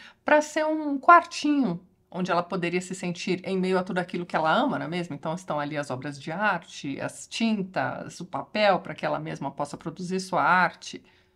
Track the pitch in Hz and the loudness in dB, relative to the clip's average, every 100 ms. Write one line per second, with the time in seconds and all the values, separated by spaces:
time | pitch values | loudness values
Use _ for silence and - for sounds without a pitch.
0 | - - - 302 302 311 311 311 302 277 | -20 -4 4 4 4 0 0 0 0 2
1 | - 339 330 - 294 285 220 170 - _ | 8 8 8 -2 0 2 2 -2 -8 _
2 | _ 180 180 175 175 190 170 180 180 180 | _ -4 0 0 0 -2 -2 -2 -4 -6
3 | 180 170 190 180 185 190 185 185 185 180 | -6 -4 -4 -4 -2 -2 0 0 0 -4
4 | 175 180 175 175 156 190 277 143 143 175 | -4 -6 -2 0 2 2 2 0 -4 -4
5 | 170 139 165 170 - 151 143 151 139 127 | -4 -6 -6 -6 -4 -4 -4 -4 -4 -6
6 | 143 139 160 170 214 175 - - 147 - | -8 -10 -8 -2 0 -2 -6 -12 -8 -6
7 | - - - - 226 208 185 156 131 - | -8 -10 -10 -2 0 0 -2 -4 -4 -4
8 | - - 170 139 - 214 208 175 - 151 | -10 -12 -10 -10 -6 2 4 4 0 -6
9 | 156 147 156 156 139 - 143 - 165 160 | -4 -4 -4 -6 -6 -6 -6 -6 -10 -8
10 | 180 185 185 165 143 180 170 - - - | -4 -4 -2 2 4 4 4 -2 -14 -16
11 | - _ _ | -16 _ _